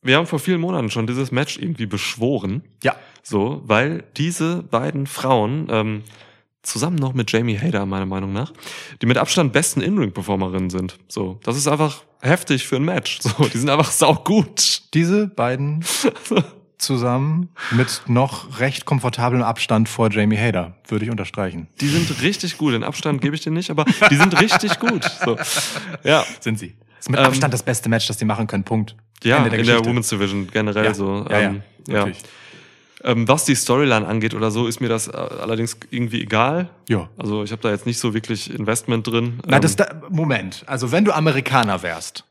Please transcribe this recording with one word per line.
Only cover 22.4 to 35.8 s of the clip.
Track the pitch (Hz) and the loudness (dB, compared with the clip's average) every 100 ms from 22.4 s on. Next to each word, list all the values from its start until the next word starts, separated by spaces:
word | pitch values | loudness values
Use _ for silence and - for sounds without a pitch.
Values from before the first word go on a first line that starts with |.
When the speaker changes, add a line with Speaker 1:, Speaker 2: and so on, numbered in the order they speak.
| 175 - | -6 -2
Speaker 1:
gut. | 151 | 0
Den | 117 | 0
Abstand | - - 156 143 | -2 -4 -2 0
gebe | 143 151 | -2 -2
ich | |
dir | - | -4
nicht, | 160 185 | -4 -2
aber | 151 156 - 208 | 0 2 6 6
die | 143 | 6
sind | 196 170 | 6 6
richtig | 214 - 208 - | 4 4 2 0
gut. | 233 214 - - | 0 0 -4 -4
So. | 127 113 - - - - 196 156 | -2 -2 -2 -4 -4 -8 -10 -6
Ja. | - 151 - - | 2 2 2 -6
Speaker 2:
Sind | - 110 | -6 -6
sie. | 87 - _ _ | -8 -18 _ _
Ist | - | -2
mit | 117 | 4
Speaker 1:
Ähm, | 131 | 4
Speaker 2:
Abstand | 131 143 | 4 2
das | 131 | 2
beste | - 117 - | -2 -2 0
Match, | 113 - | 0 0
das | 107 | -2
die | 110 | -2
machen | 107 110 | 0 -2
können. | 101 | -2
Punkt. | 98 113 107 - _ _ | -2 -2 -2 -8 _ _
Speaker 1:
Ja, | 113 135 | 2 4
Speaker 2:
Ende | 127 | 4
der | 113 | 2
Speaker 1:
in | 113 | 4
der | 120 | 4
Speaker 2:
Geschichte. | 113 | 4
Speaker 1:
Women's | 117 110 | 0 0
Division | 104 98 98 92 | 0 0 -2 -2
generell | 110 107 101 107 | -2 0 2 0
Speaker 2:
Ja. | 98 | 0
Speaker 1:
so. | 98 98 - | -2 -2 0
Speaker 2:
Ja, | 104 | 0
ja. | 101 | 0
Speaker 1:
Ähm, | 98 104 _ - | -2 -10 _ -4
ja. | 107 | 0
Speaker 2:
Natürlich. | 101 87 - - - - - _ _ - | 0 -4 -16 -20 -20 -20 -20 _ _ -10
Speaker 1:
Ähm, | - 117 113 | -2 0 4
was | 143 - | 2 4
die | |
Storyline | 127 - 127 143 113 101 | 0 2 2 4 2 0
angeht | 110 110 | -2 -2
oder | 107 110 | -2 -2
so, | 107 117 | 0 -2
ist | 113 | -2
mir | 120 | -2
das, | 113 110 | -2 -4
äh, | - | -8
allerdings | - - 101 113 113 - | -8 -8 -4 -2 -4 -6